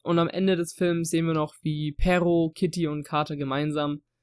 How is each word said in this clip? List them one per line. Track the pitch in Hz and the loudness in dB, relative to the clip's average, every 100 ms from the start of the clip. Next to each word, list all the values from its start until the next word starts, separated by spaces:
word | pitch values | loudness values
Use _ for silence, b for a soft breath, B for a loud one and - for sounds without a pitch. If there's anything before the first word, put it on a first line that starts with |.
und | - 170 | 0 2
am | 165 | 2
Ende | - 190 180 | 2 2 2
des | 170 | -2
Films | - 180 170 165 | -2 0 0 0
sehen | 165 165 | 0 0
wir | |
noch, | 160 151 - | 0 -2 -4
wie | 156 151 151 | -4 -4 -4
Perro, | 143 185 180 175 170 165 - | 0 2 4 4 2 2 0
Kitty | 180 175 160 | -2 0 -2
und | 147 | -4
Carter | 147 151 151 147 | -4 -2 -2 -4
gemeinsam | 139 135 151 147 147 147 - _ | -4 -2 -2 -2 -2 -4 -10 _